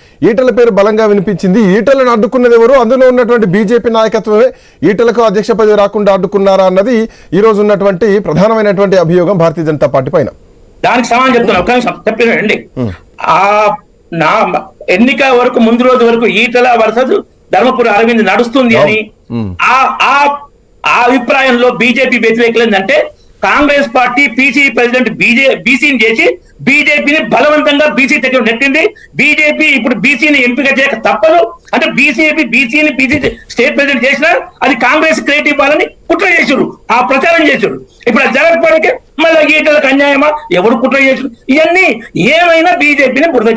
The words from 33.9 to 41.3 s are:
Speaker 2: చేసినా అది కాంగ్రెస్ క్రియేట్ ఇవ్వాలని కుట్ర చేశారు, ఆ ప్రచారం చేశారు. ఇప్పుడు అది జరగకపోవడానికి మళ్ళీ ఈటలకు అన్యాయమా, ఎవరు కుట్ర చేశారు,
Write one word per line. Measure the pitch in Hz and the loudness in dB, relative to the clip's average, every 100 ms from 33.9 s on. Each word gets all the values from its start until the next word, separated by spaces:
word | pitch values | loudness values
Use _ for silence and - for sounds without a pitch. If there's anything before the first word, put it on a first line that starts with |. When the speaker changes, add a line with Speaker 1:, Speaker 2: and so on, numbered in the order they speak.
| 269 247 | 0 -2
Speaker 2:
చేసినా | 277 311 508 - - | 0 0 -2 -4 -6
అది | 254 277 | -4 0
కాంగ్రెస్ | 254 302 320 - | 0 0 0 -2
క్రియేట్ | - 294 294 | -2 -2 -2
ఇవ్వాలని | 285 277 311 - | -2 0 0 -4
కుట్ర | - _ 339 381 | -8 _ -2 0
చేశారు, | 339 - 254 - - - | 0 0 -2 -2 -6 -4
ఆ | 240 247 | -2 0
ప్రచారం | 269 339 330 302 | 0 0 2 0
చేశారు. | 254 - - - _ - | 0 -4 -6 -14 _ -2
ఇప్పుడు | 254 | 0
అది | 262 | 0
జరగకపోవడానికి | 254 320 330 330 320 349 - - - | 0 0 2 2 0 0 -4 -8 -2
మళ్ళీ | 330 320 294 311 | 0 2 2 0
ఈటలకు | 302 294 269 | 2 0 2
అన్యాయమా, | 277 285 277 294 302 - | 0 2 2 0 0 0
ఎవరు | 180 196 254 | 0 0 0
కుట్ర | 262 269 | 0 0
చేశారు, | 269 262 262 | 0 0 -4